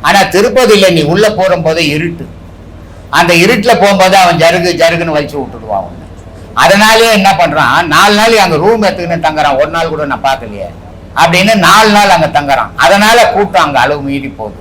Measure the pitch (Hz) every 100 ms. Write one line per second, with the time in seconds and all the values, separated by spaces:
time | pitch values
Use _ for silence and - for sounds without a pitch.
0 | 147 196 190 170 233 262 233 208 190 170
1 | 147 180 214 208 185 175 160 160 156 151
2 | 170 170 165 - - - - - - -
3 | - 147 170 175 185 240 220 202 196 190
4 | 185 190 180 165 160 180 180 170 165 165
5 | 165 151 147 147 123 120 110 101 87 85
6 | - - - - - - 151 196 214 226
7 | 226 214 190 170 170 151 127 143 170 151
8 | 202 208 226 220 185 156 180 226 202 180
9 | 170 165 165 156 147 135 156 165 165 151
10 | 147 123 135 135 117 101 90 - - -
11 | - - 170 175 196 220 175 202 220 208
12 | 202 175 151 151 143 131 107 - 165 202
13 | 214 233 214 - 202 185 151 135 131 147
14 | 139 139 135 - 107 92